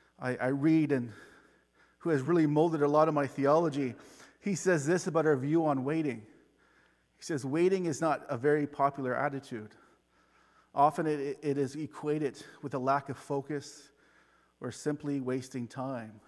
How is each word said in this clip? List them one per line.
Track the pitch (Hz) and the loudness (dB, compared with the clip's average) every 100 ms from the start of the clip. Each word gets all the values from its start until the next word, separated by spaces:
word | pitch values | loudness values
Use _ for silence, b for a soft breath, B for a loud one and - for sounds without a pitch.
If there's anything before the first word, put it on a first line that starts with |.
| b b | b b
I, | 131 120 | -4 -2
I | 127 | 0
read | 139 147 160 147 | 2 4 4 4
and | 135 120 104 B B B B B B B B | 0 -2 -10 B B B B B B B B
who | 170 | 0
has | 147 | 0
really | 131 175 156 | 2 4 4
molded | 147 170 160 | 4 4 4
a | 147 | 4
lot | 151 160 | 4 4
of | 151 | 2
my | 139 | -2
theology. | - 135 156 170 139 131 113 B B B B | 0 4 4 2 0 -4 -6 B B B B
He | 202 | -6
says | 185 190 170 139 | -2 2 2 2
this | 180 185 | 0 0
about | 160 156 | 0 2
our | 139 | 2
view | 139 165 156 | 2 2 2
on | 135 | 0
waiting. | 131 165 151 113 104 - _ _ b b b b b _ | -2 -2 -2 -6 -10 -20 _ _ b b b b b _
He | |
says, | - 151 | -6 -6
"Waiting | 131 156 180 190 175 | -2 2 2 2 -2
is | 139 | -2
not | 165 135 - | 0 -2 -4
a | 127 | -2
very | 139 151 143 | 2 2 0
popular | - 139 143 131 123 | 0 0 0 -4 -2
attitude. | 143 139 - 117 107 - _ _ _ b b b b b b - | -2 -4 -10 -12 -14 -20 _ _ _ b b b b b b 2
Often | 147 151 156 | 2 4 -2
it, | 151 139 - | -2 -4 -4
it | 151 139 | -2 -2
is | 131 143 | -2 -4
equated | 147 - 151 151 143 - - - | -10 -8 -4 -2 -2 -6 -20 -14
with | 143 135 | -8 -4
a | |
lack | 127 139 - | 0 0 -2
of | 131 | -12
focus | - 143 135 147 139 - - _ b b b b b b | -6 -6 -4 -8 -10 -20 -20 _ b b b b b b
or | 131 | -12
simply | - 151 147 147 143 | -6 -6 -4 -4 -6
wasting | 127 131 127 131 117 | -4 -6 -6 -10 -10
time. | - 131 127 110 107 | -8 -8 -8 -12 -18